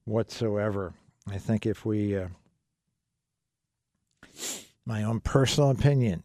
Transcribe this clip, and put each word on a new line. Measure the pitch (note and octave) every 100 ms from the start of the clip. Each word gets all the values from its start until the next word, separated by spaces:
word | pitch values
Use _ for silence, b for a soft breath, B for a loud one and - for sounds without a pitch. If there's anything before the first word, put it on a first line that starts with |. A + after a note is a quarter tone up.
| -
whatsoever. | A2 G#2 - A2+ G#2 G#2+ G2+ F2+ - _ _ -
I | G2
think | - G#2+ A2+
if | G2+
we, | A2+ G#2+ G#2 G2
uh, | F#2 F2+ _ _ _ _ _ _ _ _ _ _ _ _ _ _ _ _ _ _ B B B B B B A#2+
my | G#2+
own | G#2+ A2+
personal | - C#3 C3 - C#3+
opinion, | C3+ C#3+ C#3 A#2 E2